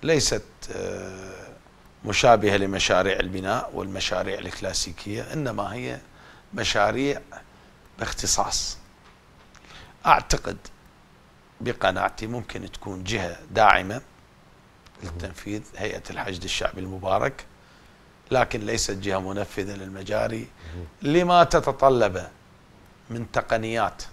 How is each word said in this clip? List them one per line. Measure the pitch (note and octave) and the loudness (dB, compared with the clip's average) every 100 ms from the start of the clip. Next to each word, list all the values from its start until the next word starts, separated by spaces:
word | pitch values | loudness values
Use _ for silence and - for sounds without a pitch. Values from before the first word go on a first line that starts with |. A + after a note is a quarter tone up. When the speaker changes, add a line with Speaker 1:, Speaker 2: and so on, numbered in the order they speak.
Speaker 1:
ليست، | - D#3+ - A#2 - - - | 2 2 2 -2 -6 -18 -12
آه، | - F#2 F#2+ F#2+ F#2+ F#2+ F#2 F#2+ - - - - - | -8 -6 -6 -10 -12 -14 -14 -16 -20 -20 -20 -20 -14
مشابهة | A2 G2+ C3+ A#2 G#2 G2+ | -4 4 8 8 8 4
لمشاريع | G2 F#2+ - F#2 F#2+ F#2+ | 2 0 2 4 4 2
البناء | F#2 F#2+ F#2+ A#2 - | -2 -2 -2 -2 -4
والمشاريع | - F#2+ F#2+ F#2 F#2 F#2+ F#2+ | -8 -8 -6 -2 -2 -2 -6
الكلاسيكية، | - - G2 F2+ - F2+ - G#2 B2 | -8 -8 -6 -4 -6 -8 -8 -8 -6
إنما | D#3+ C#3 G#2 G2+ | -6 -6 -4 -6
هي | A2 B2+ B2+ - - - - - | -6 -8 -10 -14 -20 -20 -20 -14
مشاريع | - A2+ A2 G#2 A2+ C#3 C#3 - - - - - - - - | -6 0 4 4 4 0 -2 -8 -20 -20 -20 -20 -20 -20 -8
باختصاص. | A2+ - G#2 - G2+ - - - - - - - - - - - - - - - - | -6 -4 -2 0 0 -2 -4 -10 -16 -20 -20 -20 -20 -20 -20 -20 -20 -20 -20 -6 4
أعتقد | - - - - - - - - - - - - - - - | 4 4 -2 -2 -10 -12 -20 -20 -20 -20 -20 -20 -20 -20 -8
بقناعتي | - A#2+ F#2+ F#2 F#2+ - A2 | -4 2 2 2 0 -2 -6
ممكن | A#2+ A2 - F#2+ | -6 -8 -10 -10
تكون | - - F#2 | -10 -10 -8
جهة | F#2 A2 F2+ E2+ - | -4 -4 -4 -8 -6
داعمة | G2+ G#2+ G2 F#2 A#2 - - - - - - - - - - | 6 8 8 4 -8 -10 -20 -20 -20 -20 -20 -20 -20 -20 -14
للتنفيذ | F2+ E2+ G2 - - G#2+ - - | -12 -8 -10 -10 -8 -8 -8 -8
هيئة | G#2 - - | -6 -6 -10
الحشد | - F#2+ F#2 | -8 -6 -6
الشعبي | F#2 - F#2 - | -4 -2 -2 -4
المبارك، | F#2 F#2 F#2+ G2 C3 C#3 - - - - - - - - - | -10 -6 0 2 2 -4 -18 -20 -20 -20 -20 -20 -20 -20 0
لكن | B2+ A#2+ B2 | 2 2 -2
ليست | G#2+ A2+ - | -4 -4 -2
جهة | G2 G2 F#2+ | -4 -2 -2
منفذة | F#2+ G2 G2 - G2 G2+ | -2 -6 -6 -6 -6 -8
للمجاري | F#2+ G2 G2 G#2+ A2+ A2+ A2+ - D#2+ | -12 -12 -4 -2 -2 -4 -10 -16 -14
Speaker 2:
مهم. | E2+ E2+ - C#3+ | -12 -14 -6 2
Speaker 1:
لما | D#3 F3+ F3 | 2 6 6
تتطلبه | E3+ E3+ C#3+ C3+ C3+ B2+ G#2+ F#2 - - - - - - - - - | 8 6 2 4 6 6 4 2 -8 -16 -20 -20 -20 -20 -20 -20 -12
من | A2+ A2 | -10 -4
تقنيات | - - A2+ A2 A2+ G2 - - | -4 0 0 0 0 -2 -2 -16